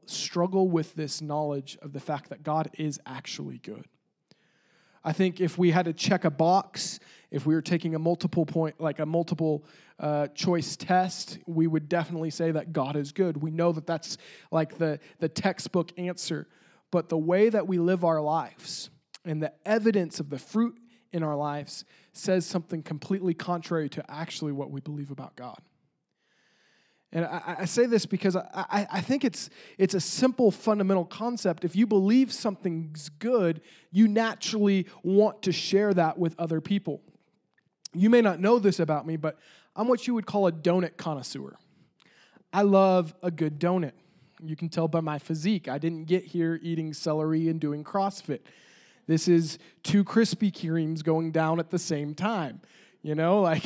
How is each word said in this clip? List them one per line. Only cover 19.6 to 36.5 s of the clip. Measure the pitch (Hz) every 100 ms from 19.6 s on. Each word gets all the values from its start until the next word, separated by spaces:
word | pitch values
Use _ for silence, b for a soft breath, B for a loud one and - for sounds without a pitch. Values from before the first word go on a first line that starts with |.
evidence | 202 226 220 196 165 -
of | 143
the | 139
fruit | - 214 233 - _ b b
in | 170
our | 156 143
lives | 147 147 139 - - b b
says | - 196 185 170
something | 175 165 160
completely | - 151 - 190 180
contrary | 165 180 175 - 170 143
to | - -
actually | 147 165 - 151
what | 139 135
we | 139
believe | 147 147 143
about | 135 131 -
God. | 123 - _ _ _ _ _ _ _ _ _ _ _ _ _ _ _
And | 165
I, | 160 175 - 170
I |
say | 185 240 240
this | 226 -
because | 190 196 175
I, | -
I, | 190 - 208 202
I | 190
think | 170 277
it's, | 262 - - B B -
it's | 190
a | 190
simple | - - 254 254 226
fundamental | - 220 208 190 190
concept. | 170 - 233 240 180 160
If | 170 185
you | 220
believe | 208 196 254 262
something's | - 226 185 185 165 160 156 -
good, | - 226 240 170 160 B B B
you | 185 220
naturally | 214 226 - - 220 202 196 - B
want | 175 196 208 -
to | 185
share | - - 190 208
that | 180 160 180
with | 170 -
other | 165